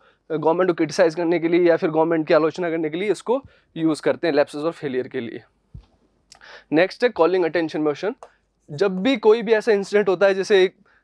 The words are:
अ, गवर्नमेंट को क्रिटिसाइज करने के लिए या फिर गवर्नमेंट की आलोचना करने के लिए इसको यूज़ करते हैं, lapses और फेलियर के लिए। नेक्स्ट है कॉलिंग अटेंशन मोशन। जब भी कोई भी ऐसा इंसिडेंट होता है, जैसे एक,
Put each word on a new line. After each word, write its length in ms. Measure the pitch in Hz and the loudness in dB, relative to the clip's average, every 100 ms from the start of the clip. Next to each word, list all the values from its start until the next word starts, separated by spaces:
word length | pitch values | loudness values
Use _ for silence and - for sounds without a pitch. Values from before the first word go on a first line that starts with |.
| _ _ - | _ _ -8
अ, 40 | 156 | -2
गवर्नमेंट 340 | 151 170 185 | 0 2 0
को 40 | |
क्रिटिसाइज 420 | 170 160 151 175 160 | 0 -2 2 2 2
करने 240 | 170 170 | -2 0
के 80 | 165 | 0
लिए 220 | 170 175 | 2 4
या 80 | 165 | 2
फिर 120 | 180 | 0
गवर्नमेंट 380 | 156 165 165 156 | 0 0 0 2
की 60 | |
आलोचना 360 | 160 156 147 175 | 2 2 -2 -6
करने 200 | 165 156 | -4 -4
के 80 | 165 | -4
लिए 140 | 208 | -4
इसको 300 | - - 262 - _ _ 165 | -4 -2 -4 -4 _ _ -4
यूज़ 240 | 160 151 | -2 0
करते 260 | 151 123 170 | -2 -2 0
हैं, 80 | 143 | 0
lapses 280 | 139 147 | 0 -2
और 80 | 160 | -6
फेलियर 360 | - 143 127 131 | -6 -6 -6 -6
के 120 | 127 | -8
लिए। 240 | 117 120 _ _ _ - _ _ _ _ _ - - - - | -10 -14 _ _ _ -20 _ _ _ _ _ -20 -20 -20 -4
नेक्स्ट 320 | 151 190 - | 0 0 0
है 60 | 240 | -4
कॉलिंग 360 | 220 165 185 156 | 2 2 2 0
अटेंशन 360 | 175 160 170 | -2 -4 -4
मोशन। 340 | 151 143 185 262 - _ _ _ _ | -4 -4 -6 -8 -16 _ _ _ _
जब 300 | 143 196 185 | -4 -2 0
भी 160 | 208 254 | -2 2
कोई 240 | 220 226 | 4 2
भी 120 | 214 | 4
ऐसा 180 | 220 220 | 0 2
इंसिडेंट 380 | 202 190 202 202 | 0 2 0 0
होता 160 | 180 196 | 2 2
है, 80 | |
जैसे 300 | 190 185 202 | 2 2 2
एक, 120 | 190 _ _ _ | 2 _ _ _